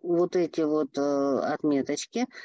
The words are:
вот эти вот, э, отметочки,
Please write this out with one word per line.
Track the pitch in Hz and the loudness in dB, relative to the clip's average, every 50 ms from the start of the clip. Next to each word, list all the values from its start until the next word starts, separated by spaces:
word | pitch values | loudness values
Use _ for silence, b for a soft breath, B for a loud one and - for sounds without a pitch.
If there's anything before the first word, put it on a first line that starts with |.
| - | -4
вот | 175 170 170 180 175 - | 0 2 2 2 2 2
эти | 180 170 156 - 165 | 0 0 0 0 0
вот, | 160 151 151 151 147 135 - | 0 2 2 0 0 -2 -2
э, | 143 139 143 143 139 139 139 135 110 | -2 0 0 0 2 2 2 2 0
отметочки, | - - 151 - - 151 143 135 127 - 147 - - - - 233 254 - B B | 0 -2 -2 0 0 2 2 2 0 -2 -4 -6 -6 -6 -4 -4 -4 -4 B B